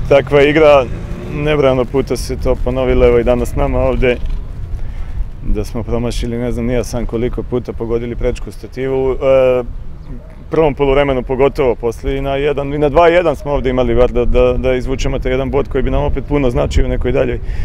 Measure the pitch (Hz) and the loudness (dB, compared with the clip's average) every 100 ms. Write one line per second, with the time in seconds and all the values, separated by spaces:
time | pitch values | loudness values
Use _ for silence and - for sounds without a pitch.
0 | - 139 131 143 147 151 151 143 127 - | 2 2 4 4 4 6 6 6 4 -4
1 | - - - 147 147 151 135 131 123 135 | -8 -8 -8 -4 -2 2 2 2 0 -2
2 | 127 123 - 127 131 127 131 131 127 127 | -2 -4 -4 -4 -2 0 0 0 2 4
3 | 123 120 120 123 117 - 139 127 131 120 | 4 4 2 0 0 -2 0 0 0 2
4 | 127 120 - - - - - - - - | 2 2 -2 -4 -6 -10 -8 -6 -6 -6
5 | - - - - 120 104 101 123 107 117 | -6 -6 -6 -6 -2 -2 -2 -6 -4 -2
6 | 117 - 120 117 123 113 117 123 107 123 | -2 -2 -4 -4 -4 -2 0 0 -2 -4
7 | 110 117 120 113 110 123 - 107 113 117 | -4 -2 -2 -4 -4 -4 -4 -6 -4 -2
8 | 120 113 127 113 - - 110 - 135 135 | -4 -4 -4 -4 -8 -12 -12 -6 -2 0
9 | 131 123 139 135 127 127 123 - - - | 0 0 2 4 4 2 -2 -8 -10 -12
10 | - - - - - 156 160 135 139 135 | -12 -14 -14 -18 -4 2 2 2 2 2
11 | 143 127 113 127 139 139 135 104 117 110 | 2 0 -2 0 0 2 0 0 -4 -4
12 | 135 135 139 139 143 139 139 147 147 143 | -4 -4 -2 -2 -2 -2 -4 -2 2 4
13 | 170 170 170 143 147 143 131 127 123 117 | 6 6 2 -2 -2 -2 0 0 2 4
14 | 123 117 117 117 123 123 127 127 120 131 | 4 4 2 4 4 2 0 0 -2 -2
15 | 135 131 135 131 131 131 135 135 127 135 | -2 -2 -2 -2 0 -2 -2 -2 0 0
16 | 143 143 123 143 131 127 143 - 131 123 | 0 -2 -2 0 2 0 0 2 2 0
17 | 123 131 131 120 - - | 0 0 0 -2 -4 -4